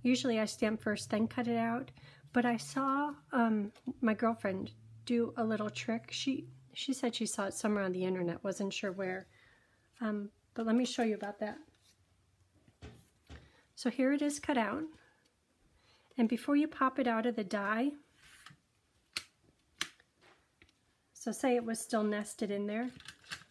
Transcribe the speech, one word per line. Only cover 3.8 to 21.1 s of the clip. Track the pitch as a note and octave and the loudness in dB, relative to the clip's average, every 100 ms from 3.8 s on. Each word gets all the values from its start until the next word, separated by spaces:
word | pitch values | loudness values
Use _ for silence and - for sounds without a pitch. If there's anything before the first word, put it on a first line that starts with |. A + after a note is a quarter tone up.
| - - | -10 0
my | A3+ | 2
girlfriend | G#3+ A3+ A3+ G3+ F#3+ - - - - - | 4 2 2 -2 -4 -6 -12 -20 -18 0
do | A#3+ A#3 - | 2 2 0
a | |
little | A3 G#3+ G#3+ | 0 0 -2
trick. | - - A3+ - | -4 -2 -4 -4
She, | - C4+ C4 - - - | -4 -2 -2 -6 -18 -16
she | - - | -8 -4
said | C4 B3 | 0 0
she | A3+ | 0
saw | A3 - G3 | -2 0 -2
it | |
somewhere | - G#3+ G#3 | 0 2 2
on | F#3+ | 2
the | F#3 | 0
internet, | F#3 F#3 F3 E3+ | 0 2 0 0
wasn't | G3 F#3 G3 | -4 -2 -2
sure | - G3+ | -2 -4
where. | F#3 F#3 F#3 F3+ - - _ _ _ _ - | -4 -4 -6 -10 -20 -20 _ _ _ _ -6
Um, | A3 G#3 G3+ _ _ | -4 -2 -6 _ _
but | - A3+ | -4 2
let | |
me | A#3 | 4
show | B3 - | 4 2
you | A3+ | 0
about | G#3 G3+ - | 0 -4 -6
that. | G#3 D4+ - _ _ _ _ _ _ _ _ _ _ _ A#2+ A#2 _ _ _ - - _ _ | -6 -8 -16 _ _ _ _ _ _ _ _ _ _ _ -18 -18 _ _ _ -20 -20 _ _
So | - B3 | -4 -4
here | A3 C4 | 2 2
it | C#4+ | 4
is | D4 D4 | 0 -2
cut | - C4 | 0 2
out. | G#3 C#4+ D#4+ - _ _ _ _ _ _ _ _ _ _ _ - | 0 -2 -6 -12 _ _ _ _ _ _ _ _ _ _ _ 0
And | A3+ | 2
before | A#3 - C#4+ | 2 2 4
you | D4+ | 2
pop | - C4 C4 | 2 0 2
it | A#3+ | 0
out | A3+ | 2
of | A#3 A#3 | 0 -2
the | |
die, | F#3 G#3 G3+ A3 C#4 C#4+ _ _ - - - - _ _ _ _ _ - - _ _ _ _ _ - - _ _ - _ _ _ - _ _ _ _ | -4 -2 0 0 0 -4 _ _ -20 -20 -20 -20 _ _ _ _ _ -12 -12 _ _ _ _ _ -10 -10 _ _ -20 _ _ _ -20 _ _ _ _